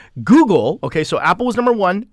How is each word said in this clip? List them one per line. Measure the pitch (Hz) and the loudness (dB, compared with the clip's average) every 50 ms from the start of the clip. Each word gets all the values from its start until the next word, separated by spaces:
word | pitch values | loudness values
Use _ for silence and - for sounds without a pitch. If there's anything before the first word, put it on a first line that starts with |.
| - _ - 123 113 | -20 _ -16 -4 2
Google, | - 233 320 311 226 180 135 104 127 170 - | 4 4 6 6 4 2 0 0 -2 -4 -6
okay, | - 131 - 160 151 | -8 -6 -4 -4 -4
so | - 165 - | -4 -4 -2
Apple | 135 160 208 202 247 | 0 0 -2 -2 -2
was | 247 226 | -4 -2
number | 233 240 254 233 | -2 0 0 0
one, | 220 196 180 185 208 233 _ | 0 0 -2 -2 -4 -8 _